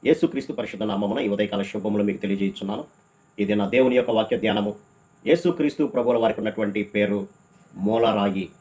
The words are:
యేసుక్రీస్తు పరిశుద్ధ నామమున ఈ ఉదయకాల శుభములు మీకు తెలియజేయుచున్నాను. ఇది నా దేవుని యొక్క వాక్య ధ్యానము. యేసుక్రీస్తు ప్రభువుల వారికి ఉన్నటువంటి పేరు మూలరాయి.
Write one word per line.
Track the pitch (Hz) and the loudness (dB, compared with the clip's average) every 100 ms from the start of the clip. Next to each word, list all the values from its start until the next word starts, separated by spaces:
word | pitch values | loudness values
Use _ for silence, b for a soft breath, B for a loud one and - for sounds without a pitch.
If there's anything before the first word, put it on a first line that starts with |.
| 120 | 4
యేసుక్రీస్తు | 160 165 135 135 | 2 2 -2 -8
పరిశుద్ధ | 139 113 98 | -8 -8 -4
నామమున | 107 98 101 120 | -2 -2 0 0
ఈ | 113 | 0
ఉదయకాల | 101 104 101 | 0 0 0
శుభములు | 98 107 101 104 | -4 -4 -2 0
మీకు | 101 95 | 0 -2
తెలియజేయుచున్నాను. | 101 98 98 95 98 107 - _ _ _ _ - | -2 -2 -2 -4 -6 -6 -8 _ _ _ _ -4
ఇది | 101 | 0
నా | 104 98 | 0 2
దేవుని | 120 131 123 | 4 4 4
యొక్క | 120 | 2
వాక్య | 113 107 117 | 0 0 0
ధ్యానము. | 107 104 104 104 _ _ _ _ - | 0 0 -2 -6 _ _ _ _ 0
యేసుక్రీస్తు | 165 180 170 151 - | 2 2 0 -2 0
ప్రభువుల | 143 - 120 117 | -2 0 2 2
వారికి | 113 107 | 2 0
ఉన్నటువంటి | 110 104 104 101 | -4 -2 -2 -2
పేరు | 101 104 101 101 98 - _ _ - - | -2 0 2 0 -4 -14 _ _ -20 -4
మూలరాయి. | 98 113 113 104 101 95 87 - | 0 2 4 4 0 0 -6 -10